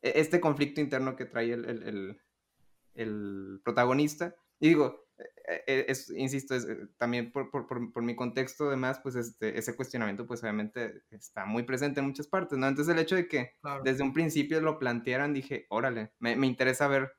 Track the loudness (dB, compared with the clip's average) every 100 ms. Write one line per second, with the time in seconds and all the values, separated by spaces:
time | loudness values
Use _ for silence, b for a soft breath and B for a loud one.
0 | 4 4 6 4 4 4 0 0 0 0
1 | -2 -4 -6 -2 0 -2 -4 -6 -6 -6
2 | -8 -10 _ _ _ _ _ _ _ -8
3 | -6 -4 -6 -8 -10 -8 -2 2 4 4
4 | 2 0 -6 -8 _ _ 6 6 4 0
5 | _ _ -18 -14 -6 -6 0 0 2 -2
6 | -4 -4 -2 -4 -2 -4 -2 -8 -10 _
7 | -2 0 -2 -6 -4 -6 -6 -6 -6 -4
8 | -4 -2 -4 -2 -4 -2 -2 0 0 -2
9 | -4 -4 -6 -4 -2 -2 -4 -6 -6 -2
10 | -2 -4 -6 -6 -4 -2 -4 -6 -8 -8
11 | _ -20 -16 -10 -4 -4 -2 -2 0 0
12 | -2 -4 -2 -2 -2 0 0 2 2 2
13 | 4 2 2 -2 -2 _ -8 -2 0 2
14 | 2 2 2 2 2 2 2 0 0 0
15 | 0 0 0 -2 -2 -8 -4 0 0 -2
16 | -6 _ 0 4 2 4 2 4 4 4
17 | 2